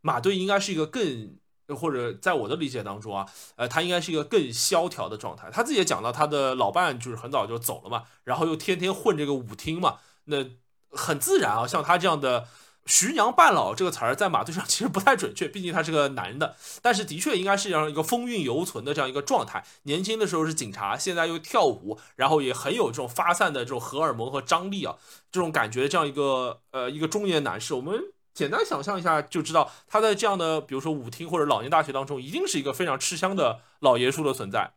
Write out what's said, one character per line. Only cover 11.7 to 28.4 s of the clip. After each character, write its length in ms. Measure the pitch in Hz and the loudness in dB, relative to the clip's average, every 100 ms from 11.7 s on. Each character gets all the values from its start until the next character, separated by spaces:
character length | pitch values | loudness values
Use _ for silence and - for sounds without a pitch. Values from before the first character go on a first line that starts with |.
| 170 | -2
他 140 | 143 175 | 4 4
这 120 | 180 | 4
样 120 | 160 | 2
的 280 | 135 123 120 - - _ - | 2 0 -2 -20 -20 _ 2
“徐 260 | - 175 | 2 4
娘 200 | 247 220 | 4 4
半 220 | 247 320 | 8 8
老” 180 | 180 95 | 8 2
这 120 | 113 | 0
个 60 | 185 | -2
词 100 | - | 0
儿 160 | 117 135 | 0 2
在 120 | 196 | 2
马 140 | 139 | 0
队 100 | - | -2
上 120 | 165 - | -6 -2
其 120 | - | -2
实 100 | 220 | 0
不 100 | 190 | 2
太 160 | 196 | 4
准 180 | 240 - | 4 0
确， 140 | 101 240 | -4 -6
毕 160 | 202 | -6
竟 100 | 180 | -4
他 80 | 160 | -2
是 120 | 156 | 0
个 160 | 160 139 | 2 2
男 280 | 131 92 123 | 0 -8 -4
的， 200 | 156 - - - | -4 -4 -16 0
但 100 | 240 | 2
是 120 | 208 | 2
的 160 | 196 156 | -2 -4
确 180 | 302 214 | 0 0
应 60 | |
该 120 | 190 196 | 2 2
是 120 | 202 | 2
这 80 | 165 | 0
样 120 | 156 | 0
一 60 | |
个 80 | 151 | -2
风 240 | 160 240 240 | -2 -2 -2
韵 160 | 226 | -2
犹 220 | 135 131 | 0 0
存 200 | 180 117 | -2 -6
的 80 | 123 | -4
这 80 | 143 | -2
样 80 | 131 | -2
一 40 | |
个 100 | 131 | -2
状 240 | 143 208 120 | 0 -2 0
态。 180 | - - - | -8 -10 -16
年 180 | 139 156 | -6 -4
轻 160 | 190 220 | -2 -2
的 80 | 202 | 0
时 80 | |
候 100 | 165 | 0
是 80 | 160 | 0
警 200 | 156 113 | -2 -6
察， 240 | 95 101 110 | -6 -4 -4
现 180 | 190 | -2
在 140 | 170 165 | -2 -2
又 100 | 165 | -2
跳 280 | 160 247 160 | -2 2 2
舞， 340 | 110 95 107 - - | 2 -6 -10 -12 0
然 120 | 135 | 4
后 140 | 156 | 4
也 100 | 131 | 2
很 220 | 120 139 | -2 -2
有 120 | 220 151 | 0 0
这 80 | |
种 140 | 117 123 | -2 -4
发 240 | - 170 | 0 2
散 200 | 170 185 | 2 2
的 80 | 139 | 0
这 80 | 120 | -4
种 100 | 127 | -6
荷 220 | 117 139 | -6 -2
尔 120 | 160 | -2
蒙 160 | 117 120 | -2 -4
和 140 | 139 | -6
张 260 | 131 170 190 | 0 0 0
力 160 | 196 | -6
啊， 120 | 117 - - - _ | -6 -8 -16 -20 _
这 100 | 185 | -2
种 120 | 170 | 0
感 180 | 156 110 | 2 0
觉， 180 | 120 139 | 0 2
这 80 | 180 | 2
样 120 | 147 | 0
一 20 | |
个， 520 | 139 139 131 123 - _ | 0 0 0 -2 -8 _
呃， 180 | 131 123 | -6 -6
一 80 | 147 | -4
个 80 | 156 | -4
中 200 | 208 202 | -2 0
年 180 | 160 | 0
男 160 | 135 92 | 0 -4
士， 140 | - | -4
我 60 | 131 | -4
们 200 | 139 214 392 _ _ | -4 -6 -6 _ _
简 160 | - | -6